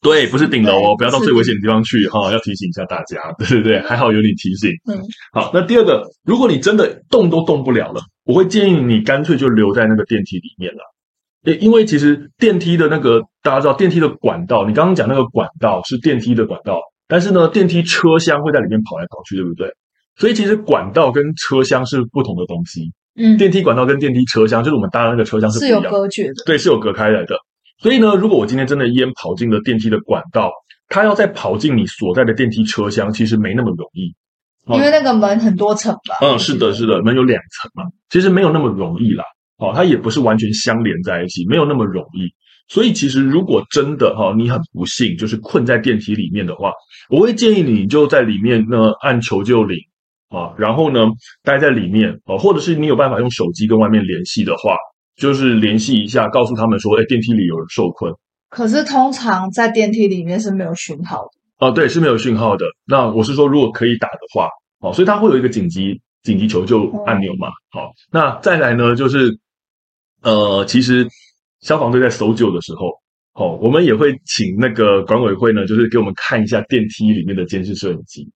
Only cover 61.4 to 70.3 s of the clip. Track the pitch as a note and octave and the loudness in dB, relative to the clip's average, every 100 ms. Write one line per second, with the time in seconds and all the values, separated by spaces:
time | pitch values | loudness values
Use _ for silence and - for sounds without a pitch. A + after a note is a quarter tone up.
61.4 | _ _ C3 A#2+ C#3+ D#3+ D#3+ A#2 B2 A2 | _ _ -2 2 0 2 0 0 0 -2
62.4 | A2+ G2+ F2 - - C#3 B2 A2 A2 C#3 | 0 -2 -4 -8 -2 0 0 0 -2 2
63.4 | C#3+ D3 A#2+ A2 A#2 A#2 A2+ - - - | 2 4 0 0 -2 0 -4 -8 -8 -4
64.4 | E2 - _ _ F#2 F2+ F#3+ G#3 G#3+ C3 | -4 -6 _ _ -8 0 2 4 4 4
65.4 | B2 A2 F2+ E2+ G2 G2 _ _ - G2 | 2 -2 -4 -4 -6 -6 _ _ -2 0
66.4 | G#2+ G2 F#2+ A2+ G#2 G#3 - G#2+ G2 F#2 | 0 -2 2 0 0 -4 -2 -2 -2 -6
67.4 | F2 - _ - D2+ _ _ E3 D3 A2+ | -10 -12 _ -14 -14 _ _ 0 0 0
68.4 | G3+ E3+ C3 A#2 A#2+ A#2+ C3+ C#3 B2+ A2 | 0 2 2 2 2 2 0 2 0 0
69.4 | _ _ _ _ _ _ _ _ A2+ | _ _ _ _ _ _ _ _ 0